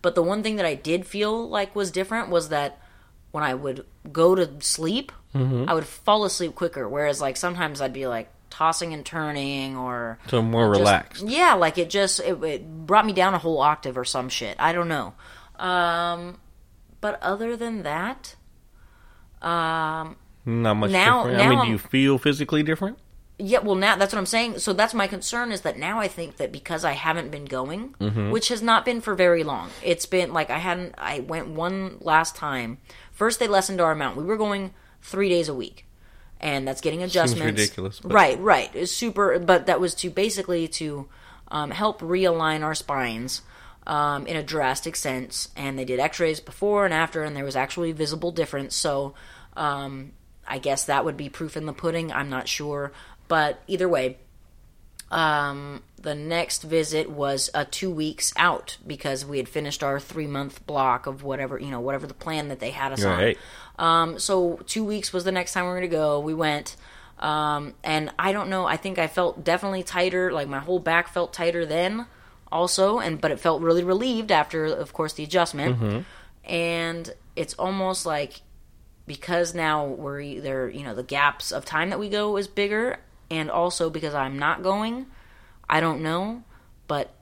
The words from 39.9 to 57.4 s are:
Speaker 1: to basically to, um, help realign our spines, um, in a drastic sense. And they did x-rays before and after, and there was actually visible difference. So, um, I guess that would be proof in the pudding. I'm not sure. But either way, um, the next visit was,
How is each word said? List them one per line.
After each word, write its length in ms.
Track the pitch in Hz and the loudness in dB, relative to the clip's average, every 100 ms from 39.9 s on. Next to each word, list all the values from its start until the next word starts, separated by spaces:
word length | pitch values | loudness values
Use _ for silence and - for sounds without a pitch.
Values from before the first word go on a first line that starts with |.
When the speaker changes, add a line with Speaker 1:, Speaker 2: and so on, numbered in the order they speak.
| - | -2
Speaker 1:
to 140 | 180 | -6
basically 580 | 165 208 202 185 175 160 | 0 0 0 -2 -2 -2
to, 400 | - 156 143 139 - - - - | -4 -6 -8 -12 -16 -20 -20 -8
um, 240 | 151 147 | -6 -4
help 280 | 160 214 214 | 0 -2 -2
realign 600 | 165 180 185 165 160 156 | -2 2 4 4 2 2
our 120 | 151 | -2
spines, 680 | 156 - 139 123 113 127 - - - - - - | -4 -2 -2 -2 -4 -6 -8 -10 -20 -20 -14 -4
um, 380 | 147 147 143 139 | 0 0 0 -4
in 80 | 160 | -6
a 60 | |
drastic 500 | 143 156 135 135 165 | -4 0 0 0 -4
sense. 540 | 156 147 131 127 - - - | -4 -4 -4 -6 -8 -8 -8
And 200 | 139 135 | -8 -6
they 80 | |
did 140 | 127 127 | -2 0
x-rays 400 | 151 - 165 156 | 0 2 0 -2
before 460 | - - 202 208 | -8 -4 0 2
and 100 | 196 | 4
after, 300 | 160 160 165 | 2 0 -2
and 100 | 151 143 | -4 -4
there 80 | |
was 120 | 139 135 | -4 -2
actually 340 | 139 - 170 | -2 -2 -4
visible 400 | 156 151 156 175 | -2 -4 -2 -4
difference. 460 | 165 151 139 139 - | -2 -2 -2 -4 -2
So, 380 | 160 139 139 - - - - - | 0 0 -4 -8 -20 -20 -16 -4
um, 560 | 151 139 139 135 131 - - - - | -2 -2 -6 -10 -14 -18 -20 -20 -10
I 120 | 135 | -4
guess 260 | 139 135 | 0 0
that 200 | - 139 | 2 2
would 120 | - - | 2 -4
be 120 | 143 | -10
proof 280 | - 160 160 | -8 -8 -6
in 100 | 156 | -8
the 60 | |
pudding. 400 | - 170 165 165 | -4 -2 -2 -2
I'm 180 | - 139 | -4 -4
not 160 | 131 - | -4 -4
sure. 460 | - 147 143 143 - - - - | -6 -4 -6 -6 -10 -20 -20 0
But 320 | 165 151 135 - | 4 4 0 -4
either 220 | 185 185 | 0 2
way, 300 | 156 131 127 - - - - - - - - - | 2 2 -4 -20 -20 -20 -20 -20 -20 -20 -20 -4
um, 720 | 170 160 151 143 139 143 143 - - | 0 2 2 0 -6 -10 -14 -18 -14
the 140 | 156 | -8
next 480 | 147 151 165 170 - | -6 -2 -2 -2 -4
visit 440 | 160 160 156 156 151 | 0 0 2 -2 -4
was, 380 | 147 139 135 | -2 -2 0